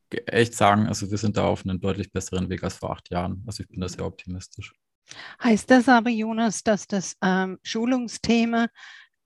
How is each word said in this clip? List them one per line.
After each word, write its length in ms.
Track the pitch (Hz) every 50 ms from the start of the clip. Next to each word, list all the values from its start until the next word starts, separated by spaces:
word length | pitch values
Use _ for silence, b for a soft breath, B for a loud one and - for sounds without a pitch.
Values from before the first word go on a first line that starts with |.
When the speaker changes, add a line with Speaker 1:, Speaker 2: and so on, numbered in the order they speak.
| _ _
Speaker 1:
ge-, 140 | - - -
echt 260 | - - 113 117 117 -
sagen, 320 | - 110 101 101 107 107
also 240 | 110 104 - 101 95
wir 60 | 107
sind 220 | 104 - 107 98 98
da 80 | 95
auf 180 | 92 95 - -
einem 160 | 95 92 90
deutlich 320 | 98 98 92 101 90 -
besseren 380 | - 95 - - 92 92 90 90
Weg 120 | 92 80 -
als 120 | 95 -
vor 140 | - - -
acht 200 | - - - -
Jahren. 320 | 90 87 90 92 95 95 113
Also 160 | 120 107 -
ich 80 | 104 -
bin 100 | - 92
da 80 | 90 90
sehr 160 | - - 90
optimistisch. 720 | 90 - - - 90 90 95 - - - - - - _ _ _ _ _ _ _ B B B B B B B
Speaker 2:
Heißt 280 | - 240 220 196 - -
das 180 | 254 254 226 269
aber, 220 | 247 233 214 247
Jonas, 520 | 233 214 220 226 226 226 233 220 175 - -
dass 220 | 226 208 180 -
das, 300 | - 208 196 - - - _
ähm, 360 | - 185 185 185 185 190 185 -
Schulungsthema 1080 | - - - 226 233 247 262 254 240 208 - - - - 233 233 226 233 233 233 233 - B B B B B B B B _ _ _